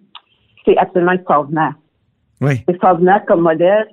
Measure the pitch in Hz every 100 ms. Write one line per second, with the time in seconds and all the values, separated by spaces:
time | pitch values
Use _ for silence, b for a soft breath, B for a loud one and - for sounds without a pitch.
0 | _ - _ _ _ _ - 190 180 180
1 | 175 180 180 143 139 156 156 151 _ _
2 | _ _ _ _ 135 131 - 175 196 170
3 | 185 208 - 185 170 160 175 208 214